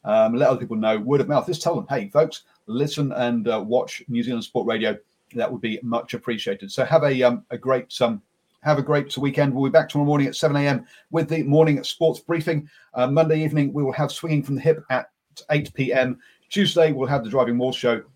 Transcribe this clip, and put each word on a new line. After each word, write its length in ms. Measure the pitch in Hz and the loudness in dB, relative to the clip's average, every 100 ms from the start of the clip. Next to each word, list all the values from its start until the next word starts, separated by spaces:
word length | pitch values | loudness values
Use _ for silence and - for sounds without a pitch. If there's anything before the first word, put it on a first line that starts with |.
Um, 320 | 104 110 110 120 | 2 4 4 4
let 140 | 135 | 2
other 100 | 127 | 2
people 160 | 120 110 | -4 -2
know. 240 | 110 107 | 0 0
Word 220 | 113 139 | 2 0
of 60 | - | 2
mouth. 200 | 196 185 | 0 0
Just 140 | - | -4
tell 140 | 170 208 | -2 -2
them, 120 | 202 | -4
"Hey, 200 | 135 101 | -6 0
folks, 340 | 147 160 - _ _ - | 2 2 -2 _ _ -8
listen 440 | 117 147 151 139 | -4 -2 -2 -4
and, 340 | 123 120 120 110 | -2 -2 0 0
uh, 160 | 110 110 | -2 0
watch 380 | 123 - - - | -2 -2 -10 -6
New 160 | 120 | -4
Zealand 200 | 120 120 | -4 -6
Sport 240 | 104 - 120 | -4 -4 -2
Radio." 300 | 110 110 104 _ _ _ 120 | 0 -2 -4 _ _ _ -4
That 160 | 113 | -4
would 100 | 120 | -4
be 180 | 113 107 | -6 -6
much 300 | 120 117 - | -4 -6 -6
appreciated. 580 | 120 - 110 - 101 98 | -10 -6 -6 -6 -8 -8
So 120 | - | -4
have 200 | 123 160 | 2 2
a, 200 | 143 131 | 2 2
um, 220 | 123 117 _ | 2 0 _
a 80 | 123 | -8
great, 380 | 131 127 127 - | -2 -2 -2 -2
um, 200 | 123 107 _ _ _ _ | -2 -2 _ _ _ _
have 180 | 151 143 | 0 0
a 40 | |
great 320 | 139 147 - 135 | 2 -2 -2 -4
weekend. 360 | 139 139 139 | -2 0 0
We'll 160 | 131 135 | 2 4
be 20 | |
back 180 | 160 - | 4 4
tomorrow 180 | 147 147 | 0 2
morning 200 | 147 135 | 2 0
at 80 | - | 0
seven 220 | 156 143 | 0 2
A 100 | 143 | 0
M 180 | 127 - - _ | -2 -6 -20 _
with 180 | 160 156 | -4 -2
the 140 | 160 | -2
morning 400 | 139 147 160 139 | 2 4 4 2
sports 360 | - - 160 - | -4 0 0 0
briefing. 480 | - 170 160 151 - _ _ | -4 -2 0 -4 -6 _ _
Uh, 140 | 120 127 | -2 0
Monday 360 | 147 160 156 | 2 2 2
evening, 300 | 156 147 139 | 0 0 0
we 100 | 143 | 0
will 100 | 135 | -4
have 180 | 123 143 | -2 -4
Swinging 300 | - 170 151 | -4 -2 -2
from 120 | 139 139 | 0 0
the 60 | |
Hip 220 | 160 156 - | 2 0 0
at 220 | 127 - _ _ - - | -4 -4 _ _ -20 -2
eight 220 | 151 - | -2 -2
P 200 | - 131 | -4 0
M. 260 | 131 127 123 _ _ _ | 2 0 -4 _ _ _
Tuesday, 420 | 196 180 170 160 | 0 2 4 4
we'll 160 | 131 131 | 2 0
have 160 | 139 | -2
the 60 | 113 | 0
Driving 280 | 131 120 120 | 0 2 2
Wall 140 | 127 | 0
Show. 320 | 123 123 110 - | 0 0 -2 -6